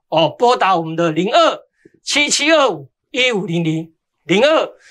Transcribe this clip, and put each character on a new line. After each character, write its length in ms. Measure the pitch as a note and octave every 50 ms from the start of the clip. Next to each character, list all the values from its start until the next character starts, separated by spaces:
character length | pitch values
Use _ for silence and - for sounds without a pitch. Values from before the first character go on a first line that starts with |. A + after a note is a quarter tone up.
| _ -
哦， 200 | E3+ D#3 E3 D3+
拨 280 | - - B3 A#3+ B3
打 200 | G#3 - F#3 F#3+
我 60 | E3+ E3
们 140 | D#3+ D#3+
的 160 | E3 E3+ E3 D#3
零 200 | D#3+ - G3+ B4
二 280 | E4+ E4 C#4+ G#3+ - - _ _ _ _ _ _ _ -
七 260 | - - C#4 D4 D4
七 220 | C#4+ - C#4 D4
二 180 | E4 D#4 C#4+ B3
五 220 | F3+ D3 C3+ - _ _ _ _ -
一 180 | C4 B3+ B3+
五 160 | A#3+ G3 -
零 160 | - E3 E3+ E3+
零， 300 | D#3+ D#3 D#3+ E3 - _ _ _ _ _ _ _
零 200 | - E3+ G3 B3
二 260 | D4 D#4+ C#4+ G3+ - - _ _ -